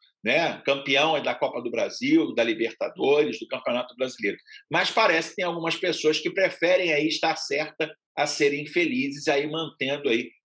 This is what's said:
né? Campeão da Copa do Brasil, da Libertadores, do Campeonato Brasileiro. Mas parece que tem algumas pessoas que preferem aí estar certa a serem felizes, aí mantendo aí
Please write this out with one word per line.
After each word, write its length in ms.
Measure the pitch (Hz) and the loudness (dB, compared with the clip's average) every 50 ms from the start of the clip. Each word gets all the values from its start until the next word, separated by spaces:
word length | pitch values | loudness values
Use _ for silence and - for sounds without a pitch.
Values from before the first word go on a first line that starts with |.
| _ _ _ _ - | _ _ _ _ -2
né? 380 | 110 131 160 170 143 95 - - | 0 2 2 2 0 -2 -4 -2
Campeão 560 | - 139 139 - 131 135 135 147 160 160 143 | -2 -2 -2 0 0 2 2 4 4 2 0
da 120 | 123 127 123 | 0 -2 -2
Copa 280 | - 139 131 127 127 | -2 -2 -2 -2 -4
do 100 | 120 120 | -6 -4
Brasil, 600 | 117 113 101 95 - - 120 139 156 165 151 135 120 | -2 -2 -2 -2 -4 -4 0 4 4 4 4 4 2
da 80 | 117 117 | 0 0
Libertadores, 960 | 117 110 101 113 113 - - 117 - - - - 135 143 147 151 151 147 - | 0 2 0 -2 -4 -2 -4 -6 -6 -4 -2 2 4 4 4 4 2 0 -6
do 80 | - - | -8 -10
Campeonato 480 | 131 123 - 131 120 123 123 - - | -10 -6 -4 -2 -2 -2 -4 -6 -4
Brasileiro. 420 | - 131 127 - - 104 101 90 - _ - - - - - | -6 -6 -6 -4 -4 -4 -4 -4 -4 _ -20 -20 -20 -14 -4
Mas 200 | 143 170 196 190 | 0 0 0 2
parece 380 | - - 170 196 165 160 160 - | 2 2 4 4 4 2 0 -2
que 80 | - - | -6 -4
tem 80 | 180 | -4
algumas 300 | 175 170 170 165 165 165 | -4 -4 -4 -4 -4 -4
pessoas 440 | - - 180 156 - - 156 156 156 | -2 -2 -2 -2 2 2 2 2 2
que 100 | - 170 | 0 -4
preferem 640 | - 196 190 165 - - 156 170 185 180 180 170 151 | 0 2 0 0 0 2 2 4 4 4 4 2 0
aí 140 | 147 151 156 | 2 2 0
estar 280 | - - - 156 151 | 0 0 0 0 0
certa 560 | - - - 139 147 156 151 - - 156 151 - _ _ _ - | -2 -4 -4 -4 -4 -4 -4 -4 -6 -6 -6 -6 _ _ _ -4
a 120 | 156 147 151 | -2 -2 -2
serem 400 | - - 151 143 143 143 147 151 | 0 2 2 2 2 0 -6 -4
felizes, 600 | - 175 175 147 123 127 139 139 143 143 - 156 | 0 0 0 2 0 -2 -2 -2 -4 -6 -2 0
aí 220 | 143 143 147 151 | 2 2 0 -2
mantendo 600 | 151 160 160 147 - - 135 131 143 143 143 131 | -4 -6 -6 -8 -8 -6 -4 -4 -4 -2 0 0
aí 200 | 113 117 120 - _ _ _ | 0 0 -2 -4 _ _ _